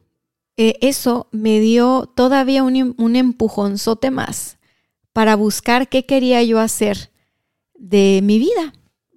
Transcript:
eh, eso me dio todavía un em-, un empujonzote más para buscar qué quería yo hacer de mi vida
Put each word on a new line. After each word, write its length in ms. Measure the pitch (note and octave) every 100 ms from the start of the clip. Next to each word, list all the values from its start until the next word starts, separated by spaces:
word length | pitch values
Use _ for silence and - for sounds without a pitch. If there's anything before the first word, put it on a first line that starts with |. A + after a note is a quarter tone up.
| _ _ _ _ _ -
eh, 180 | A3 A3
eso 480 | C4 C#4 B3 A#3+ -
me 300 | G#3+ A3 G#3+
dio 500 | A3 A#3 B3 C4 -
todavía 480 | - B3+ C4+ C4 C4+
un 140 | C4 C4
em-, 180 | B3+ A#3+
un 180 | A3+ B3
empujonzote 960 | B3+ A#3 A3 - G3+ G3+ - A3 C4
más 460 | C4 - - - - _ _ _ _ _
para 240 | A3+ A3 G#3+
buscar 500 | G#3+ - - A#3+ C4
qué 180 | C4 C4
quería 380 | C4+ B3+ A#3+
yo 160 | A#3 A3+
hacer 520 | A3 - G#3+ G3 - _ _ _ _ _ _
de 460 | _ G3 G3+ G3 G3
mi 160 | G3+ G#3+
vida 360 | D4+ A#4 D#4 - _ _ _